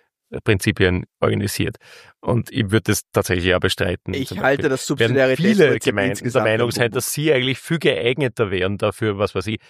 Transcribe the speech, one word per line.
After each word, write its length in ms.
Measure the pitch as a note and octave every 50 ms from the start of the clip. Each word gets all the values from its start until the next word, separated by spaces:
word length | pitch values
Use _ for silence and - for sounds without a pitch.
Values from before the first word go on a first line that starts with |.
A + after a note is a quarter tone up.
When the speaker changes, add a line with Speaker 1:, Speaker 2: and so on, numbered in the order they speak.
| _ _ _ _ _ _
Speaker 1:
äh, 120 | - -
Prinzipien 640 | - - A2 F#2 - A2 G2+ - G2 F2+ F2+ F2+ - - _ _
organisiert. 560 | - G#2 G#2+ G2+ G2+ G2+ - - - - - - _ - - - - - _ _
Und 320 | - - - A#2+ - -
ich 200 | - - A2 G2
würde 200 | G2+ A2+ - -
das 120 | G#2+ - - _ -
tatsächlich 420 | A2 G2 - F2+ F2+ E2+ F2+ F2+
auch 40 | F2+
bestreiten. 540 | F2 G2 - - F#2+ F2+ F2+ - - - -
Speaker 2:
Ich 140 | C#3 C3 -
Speaker 1:
Zum 120 | - -
Speaker 2:
halte 280 | - B2+ C#3 C#3+ - D3+
Speaker 1:
Beispiel 0 |
Speaker 2:
das 200 | C3 C3 - -
Speaker 1:
werden 260 | D3+ C3+ A#2 A2+ B2
Speaker 2:
Subsidiaritätsprinzip 420 | C3+ C3 C3 C3 C3 D#3+ G3+ A3 G3+
Speaker 1:
viele 220 | E3+ C3+ - A#2
Gemeinden 280 | - - A2 G2+ G2 C3
der 40 |
Speaker 2:
insgesamt 340 | G2+ G#2 - B2 A2+ C3 A2
Speaker 1:
Meinung 220 | A2+ A2 A2 A#2+ A#2+
Speaker 2:
ein 40 |
Speaker 1:
sein, 120 | A2+ - B2
Speaker 2:
Humbug. 100 | A#2 G2+
Speaker 1:
dass 180 | B2+ A#2 - -
sie 200 | - D3 D#3 D3+
eigentlich 260 | C3 B2+ B2+ C3 -
viel 200 | - - E3+ E3
geeigneter 720 | - D#3+ C3+ - - A#2 C3 - D3 B2+ - - A#2 G2
wären 260 | F#2+ F#2 F2+ F#2+ G2+ F#2
dafür, 400 | - G#2+ G2 - A2+ A2 G2+ G2
was 180 | G#2 - -
weiß 120 | F#2+ F2 G#2+
ich, 120 | G#2+ G#2 - -